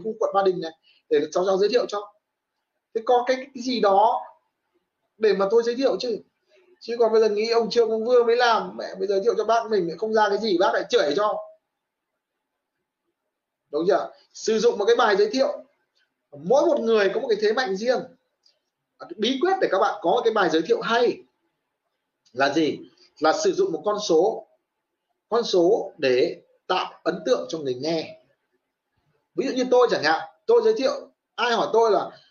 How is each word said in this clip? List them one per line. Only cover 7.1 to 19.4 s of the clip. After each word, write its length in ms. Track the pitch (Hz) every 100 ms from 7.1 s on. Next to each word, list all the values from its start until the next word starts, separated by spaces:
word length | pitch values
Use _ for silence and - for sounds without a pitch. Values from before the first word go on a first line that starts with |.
bây 80 | 220
giờ 80 | 220
nghĩ 220 | 208 226
ông 200 | 233 208
Trương, 200 | 233 220
ông 140 | 220
Vương 220 | 226 247 226
mới 100 | 240
làm, 400 | 233 208 185 -
mẹ, 180 | - 185
mới 80 | 196
giới 140 | 196
thiệu 140 | 220 190
cho 80 |
bác 260 | 214 226 220
mình 180 | 208 170
lại 80 | 165
không 160 | 220
ra 140 | 220 208
cái 100 | 196
gì, 200 | 226 170
bác 120 | 214
lại 100 | 220 -
chửi 240 | 240 147 185
cho. 200 | 214 - - - _ _ _ _ _ _ _ _ _ _ _ _ _ _ _ _ _ _ _ _ _
Đúng 140 | 147 180
chưa? 240 | 160 - - _
Sử 260 | - - 220
dụng 200 | 233 202
một 60 |
cái 120 | 202 240
bài 200 | 226 196
giới 140 | 208
thiệu, 220 | 262 - - - _ _ _ _ _ _
mỗi 340 | 143 170 277 330
một 140 | 254
người 300 | 226 220 190
có 60 | 220
một 80 | -
cái 100 | 208
thế 120 | 208
mạnh 240 | 247 190 190
riêng. 240 | 240 254 - _ _ _ _ _ _ _ _ - - -
Bí 220 | 226 269